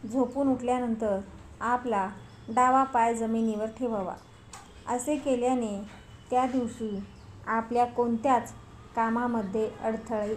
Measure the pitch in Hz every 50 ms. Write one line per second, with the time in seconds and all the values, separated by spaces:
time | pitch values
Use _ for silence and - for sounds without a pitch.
0 | - 214 220 269 254 247 254 269 277 269 262 247 247 240 247 254 247 233 226 220
1 | 233 214 196 190 196 - - - - - - - 208 226 247 247 247 247 220 202
2 | 190 190 202 - - - - - - - 226 247 247 254 254 262 269 262 - 240
3 | 226 233 233 226 226 220 226 226 226 226 214 208 214 220 220 - 254 240 226 202
4 | 190 175 - - - - - - - - - - - - - - - - 240 247
5 | 247 294 302 277 285 285 262 240 240 247 262 254 233 214 208 202 208 - - -
6 | - - - - - - 254 247 254 262 254 262 240 226 - - 226 220 208 196
7 | 202 - - - - - - - - - 226 226 226 226 240 240 240 240 240 -
8 | 240 240 233 226 226 277 254 233 220 - - - - - - - - - - 233
9 | 226 226 226 233 247 240 233 233 208 190 190 220 220 214 - - - 220 226 220
10 | 220 - 233 214 208 208 220